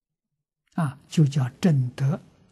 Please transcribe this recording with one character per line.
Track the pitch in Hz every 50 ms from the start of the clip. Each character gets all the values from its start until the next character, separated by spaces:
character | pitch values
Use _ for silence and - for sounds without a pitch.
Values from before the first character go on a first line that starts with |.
| _ _ _ _ _ _ _ _ _ _ _ _ _ _ -
啊， | - 160 131 - - - -
就 | - 170 151
叫 | 135 - 147 127 123
证 | - - - 180 151 135 127 120 -
得 | - 135 139 175 - - - _ _ _ _